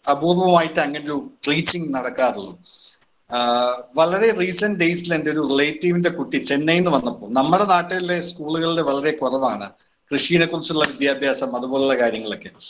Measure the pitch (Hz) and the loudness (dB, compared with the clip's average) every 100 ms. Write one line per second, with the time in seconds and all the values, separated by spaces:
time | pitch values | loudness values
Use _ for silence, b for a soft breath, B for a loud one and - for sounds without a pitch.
0 | 143 143 165 180 185 170 160 170 143 147 | -2 0 2 2 4 4 4 0 -2 -2
1 | 147 143 - - 143 156 170 175 156 131 | -6 -6 -6 -6 -2 0 -2 -4 -4 -4
2 | 123 123 123 101 95 175 - B B B | -4 0 0 0 -8 -14 -20 B B B
3 | _ _ - 120 120 120 123 123 123 131 | _ _ -6 -2 0 2 0 -2 -4 2
4 | 165 196 226 202 185 175 208 190 170 175 | 2 4 2 2 -2 -2 -2 0 0 0
5 | 175 160 151 151 139 139 147 151 180 175 | -2 -2 0 -2 0 2 0 0 0 2
6 | 175 - 131 139 - 143 156 175 175 139 | 0 -2 -4 -4 -2 0 2 2 2 2
7 | 120 - 104 127 151 185 202 180 175 185 | 0 -8 -4 0 2 4 4 2 2 -4
8 | 175 175 - - 151 165 165 165 147 139 | -2 -2 -4 -8 -6 -2 0 0 0 0
9 | 151 156 127 135 127 104 101 - _ _ | 0 0 -2 0 0 -2 -8 -16 _ _
10 | - 143 - 170 165 165 151 156 143 127 | -6 -2 2 4 2 0 -4 0 0 0
11 | 139 135 139 127 131 123 127 135 135 123 | 0 0 0 0 -2 -4 -2 0 2 2
12 | 117 110 110 95 95 - | 0 0 -6 -10 -12 -20